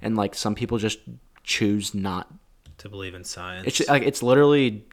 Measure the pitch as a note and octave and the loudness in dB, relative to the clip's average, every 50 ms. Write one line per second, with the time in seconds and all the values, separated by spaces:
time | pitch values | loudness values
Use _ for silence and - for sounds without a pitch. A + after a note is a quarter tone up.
0 | - A2+ A2+ G#2+ G2+ G2 - - - A2 G#2+ - A#2+ G#2+ A#2+ A2+ G#2 G#2+ - - | -4 -2 0 0 0 -2 -2 -4 -4 -2 -2 -2 -2 -2 -2 -2 -2 -2 -4 -6
1 | - - A#2+ - - _ _ _ _ - - - A2+ G2+ G#2 G#2 G2 - - G2+ | -10 -16 -18 -18 -20 _ _ _ _ -4 -2 0 2 2 2 0 0 -4 -4 -4
2 | F#2+ G2 F2+ F2+ - - D#3+ - _ _ _ _ _ - - - - G#2 G2+ G2 | -4 -4 -4 -6 -8 -10 -14 -20 _ _ _ _ _ -20 -20 -20 -18 -16 -12 -12
3 | F#2+ F#2 F2+ F#2 F2+ - - F#2 F2+ F2+ F2+ F#2 F#2+ C3 - - C#3 - C#3+ C#3 | -10 -10 -12 -12 -12 -12 -12 -10 -10 -10 -10 -6 -6 -4 -2 0 2 2 2 2
4 | A#2+ - - - A#2+ A#2+ B2+ C#3 D3 C#3+ D3 C#3+ C3+ A#2+ G#2 G#2 - _ | 2 0 0 0 2 4 6 6 8 6 6 6 4 2 0 -4 -10 _